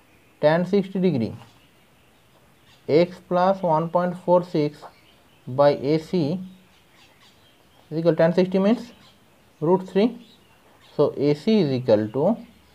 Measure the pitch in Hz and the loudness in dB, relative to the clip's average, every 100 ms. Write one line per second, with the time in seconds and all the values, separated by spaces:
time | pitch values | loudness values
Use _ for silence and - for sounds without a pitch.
0 | _ _ _ _ 151 160 180 202 190 196 | _ _ _ _ 0 2 0 -2 -2 -2
1 | 180 139 107 104 - _ _ _ _ _ | 0 0 -2 -8 -18 _ _ _ _ _
2 | _ _ _ _ _ _ _ _ - 143 | _ _ _ _ _ _ _ _ -2 0
3 | 175 - - 180 185 196 185 156 165 175 | 0 -4 -6 0 0 0 0 -2 -2 -2
4 | 180 175 - 175 175 165 147 147 - - | -4 -4 0 0 2 -2 -4 -6 -18 -20
5 | _ _ _ _ - 131 143 147 135 156 | _ _ _ _ -8 0 2 2 -2 -2
6 | 160 185 143 185 - - _ _ _ _ | -2 -2 -2 -4 -10 -18 _ _ _ _
7 | _ _ _ _ _ _ _ _ _ 156 | _ _ _ _ _ _ _ _ _ -2
8 | 165 160 165 175 180 190 196 240 - - | 0 2 2 2 0 0 2 0 -4 -20
9 | - _ _ _ _ _ 156 185 185 190 | -20 _ _ _ _ _ 0 0 0 -2
10 | 226 - - _ _ _ _ _ _ - | 0 -2 -14 _ _ _ _ _ _ -2
11 | 143 - 143 147 - 220 156 131 127 107 | 0 0 -2 0 0 2 2 -2 2 2
12 | 110 131 160 233 - _ _ | 2 -2 -2 -2 -8 _ _